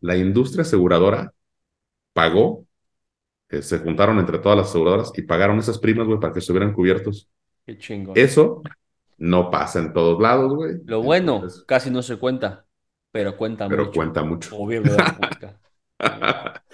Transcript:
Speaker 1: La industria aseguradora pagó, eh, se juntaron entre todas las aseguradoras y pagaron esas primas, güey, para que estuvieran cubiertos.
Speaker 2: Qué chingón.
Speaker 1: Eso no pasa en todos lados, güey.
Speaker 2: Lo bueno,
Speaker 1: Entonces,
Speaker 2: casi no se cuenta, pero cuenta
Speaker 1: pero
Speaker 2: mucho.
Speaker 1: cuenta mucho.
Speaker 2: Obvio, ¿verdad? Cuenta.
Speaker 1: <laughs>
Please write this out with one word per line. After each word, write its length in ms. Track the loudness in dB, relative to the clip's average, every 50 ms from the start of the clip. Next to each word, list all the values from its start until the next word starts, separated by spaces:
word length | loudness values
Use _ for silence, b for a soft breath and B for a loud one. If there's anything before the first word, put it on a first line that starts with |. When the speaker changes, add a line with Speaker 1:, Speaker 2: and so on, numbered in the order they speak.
Speaker 1:
La 160 | -4 -2 0
industria 460 | 0 0 2 2 0 0 0 -2 -4
aseguradora 720 | -2 2 2 2 4 4 4 4 4 4 2 0 -6 -10 _ _ _ _ _ _ _ _ _ _ _ _ _ _ _ _
pagó, 540 | _ 0 2 4 4 4 2 2 0 -6 -14 _ _ _ _ _ _ _ _ _ _ _ _ _ _ _ _ _
eh, 120 | -10 -10
se 160 | -4 -4 -4 -4
juntaron 400 | -2 -4 0 2 2 2 4 2
entre 220 | 0 0 -2 0
todas 180 | 2 4 4 4
las 120 | 2 0
aseguradoras 420 | 0 2 2 4 2 2 0 -4 -8
y 60 | -10
pagaron 380 | -4 -2 0 2 2 2 2 2
esas 180 | 0 -2 -4 0
primas, 300 | 0 0 2 2 0 0
güey, 100 | 0 0
para 140 | -2 -4
que 80 | -4 -6
estuvieran 320 | -4 0 0 0 0 0
cubiertos. 580 | 0 2 2 2 2 2 0 -6 -8 -8 _ _ _ _ _ _ _ _ _
Speaker 2:
Qué 140 | -20 -18 -18
chingón. 360 | -14 -12 -10 -10 -10 0 4
Speaker 1:
Eso 460 | 4 4 6 6 4 4 4 2 -6 -14 -18 -20 _ _ _ _ _ _ _ _ _
no 320 | 0 2 2 2 2 0
pasa 280 | -2 -4 -4 -2 -4 -4
en 140 | -4 -2
todos 280 | 0 2 2 2 2 4
lados, 320 | 2 2 4 2 2 0 -2
güey. 220 | -4 -4 -6 -8 -10 -8
Speaker 2:
Lo 160 | -6 -6 -4
bueno, 320 | 0 2 2 2 2 0 -2
Speaker 1:
Entonces, 260 | -2 -4 -10 -14 -16 -4
Speaker 2:
casi 240 | -2 -2 0 0 -2
no 120 | -4 -4
se 140 | -4 -6 -8
cuenta, 480 | -4 -2 -4 -2 -2 -6 -8 -8 -10 _ _ _ _ _ _ _ _ _ _
pero 240 | -6 -4 -4 -4 -4
cuenta 320 | -4 -6 -6 -6 -6 -6 -4
Speaker 1:
pero 160 | -2 -2 -2
Speaker 2:
mucho. 100 | -2 -2
Speaker 1:
cuenta 260 | -4 -4 -2 -4 -4 -4
mucho. 320 | -4 -4 -6 -8 -12 -12
Speaker 2:
Obvio, 260 | -10 -6 -6 -4 0
¿verdad? 340 | 2 4 4 4 4 2 0 -4
Cuenta. 420 | -8 -8 -8 -12 -14 -20 -20 _ _ _ _ _ _ _ _ _
Speaker 1:
<laughs> 680 | -2 -2 -2 0 -2 -2 -2 -4 -8 -12 -14 -14 _ _